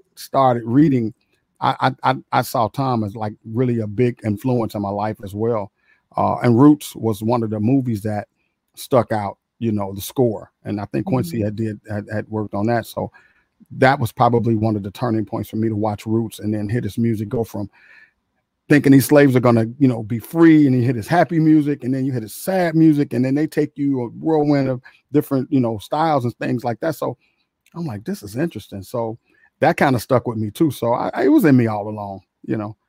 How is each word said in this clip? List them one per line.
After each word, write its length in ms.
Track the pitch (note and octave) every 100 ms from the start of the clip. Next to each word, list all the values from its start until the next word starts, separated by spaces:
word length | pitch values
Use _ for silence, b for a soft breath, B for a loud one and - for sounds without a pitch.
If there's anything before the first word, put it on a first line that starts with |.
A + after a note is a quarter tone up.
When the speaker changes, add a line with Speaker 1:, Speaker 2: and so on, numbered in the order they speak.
| _ -
Speaker 1:
started 480 | - C#3 C3 A#2+ A2+
reading, 480 | B2+ D#3+ C3 A2 - _ _ _ -
I, 320 | C3 B2+ B2+ C3
I, 100 | C3
I, 40 | C3 -
I 100 | B2+
saw 260 | B2 C3 G#2+
Tom 340 | - C3+ A#2+
as, 120 | G#2 A2+
like, 180 | G#2+ A2 A2+
really 340 | A2 B2+ A#2
a 80 | G#2
big 320 | G2+ B2 A#2+ A2
influence 480 | G2+ B2+ B2 A2
in 80 | G#2+
my 80 | G2+
life 280 | G2+ G#2+ G#2
as 120 | G2 G2+
well. 360 | A2+ A2+ G2 _ _ _ _ -
Uh, 200 | G2+ -
and 220 | B2 A#2
Roots 360 | D3 D3 - -
was 260 | A2 G#2
one 220 | A2 A#2+
of 80 | A2+
the 80 | G#2+
movies 420 | G#2+ C#3 B2 G#2+
that 240 | G#2 G#2 - _ _ _ _ -
stuck 360 | - C3 G#2+
out, 260 | G#2+ G2+ - _ -
you 120 | A2+
know, 220 | G#2 G2
the 80 | G2
score. 500 | - - A#2+ G2 - _
And 180 | A2 G#2
I 40 | G2+
think 200 | C#3 F#3+
Quincy 320 | B2+ E3+ A#2+
Speaker 2:
Mm-hmm. 80 | G#2
Speaker 1:
had 100 | G#2+
did, 240 | A2 G#2 G#2+
had, 160 | G#2 G#2
had 160 | G#2+ -
worked 240 | A2 G#2
on 120 | G2+ G#2+
that. 180 | A#2 G2+
So 260 | - G2 b b b b b -
that 280 | A#2+ C3 C#3+
was 120 | B2
probably 440 | - A#2+ A#2+ A2 A2
one 200 | A2 G#2
of 80 |
the 80 | G2+
turning 340 | - A#2+ A2+ G#2
points 240 | A2+ G#2+
for 60 | A2
me 140 | A2+
to 60 | G#2+
watch 300 | G#2+ G#2 A2
Roots 340 | A2 A2 -
and 140 | G#2
then 140 | G#2+ G#2
hear 120 | A#2+
this 160 | A#2+ -
music 320 | A#2 G#2+ G#2
go 140 | A#2+
from 260 | A2+ G#2 G2+ b b b b b _ _ _ _ -
thinking 220 | D3+ C3
these 140 | C3+ -
slaves 300 | D3 C#3+ B2+
are 40 |
gonna, 260 | A#2+ A#2 A2+ C3
you 80 | C3+
know, 160 | A2+
be 160 | G#2+ A#2
free, 460 | - E3 E3 D#3 C#3+
and 100 | B2+
you 60 |
hear 120 | A#2+
this 140 | A#2+ G2
happy 320 | E3+ D#3+ E3
music, 440 | D#3 D#3 C#3+ C#3+
and 100 | B2
then 120 | C3+ C3+
you 60 |
hear 100 | B2+
this 120 | G#2+ -
sad 400 | - F#3 F3 D#3+
music, 380 | D#3+ D3 C#3
and 100 | B2
then 120 | C3 C#3+
they 120 | D#3
take 240 | - D3+ -
you 240 | C#3+ C3
a 60 | A#2
whirlwind 600 | A2+ D3+ D#3 D3 C#3+ C3+
of 120 | B2+ b b _
different, 400 | C#3+ - C3+ -
you 80 | C3+
know, 180 | A#2 G#2+
styles 460 | - D3+ D#3+ C#3+ A#2+
and 100 | -
things 260 | C#3+ B2+
like 160 | A#2+ A#2
that. 140 | E3 -
So 220 | C#3 B2 _ _ _ _ _
I'm 120 | E3 E3
like, 180 | G2+ -
"This 160 | G2
is 120 | G2+ A2+
interesting." 480 | E3+ G#2+ - G2
So 340 | F#2 A#2+ A2+ A2 _ _ _ -
that 180 | C#3 E3+
kinda 220 | D#3 B2
stuck 280 | - B2 A#2+
with 100 | A2
me 140 | G#2+
too. 200 | - D#3+
So 220 | - A#2
I, 160 | A#2+ -
I, 100 | -
it 60 | -
was 160 | D#4 E3+
in 120 | B2+
me 100 | A2+
all 200 | G#2 G#2
along, 320 | G#2+ G2+ G2 _ _ -
you 120 | A#2+
know. 180 | G#2 A2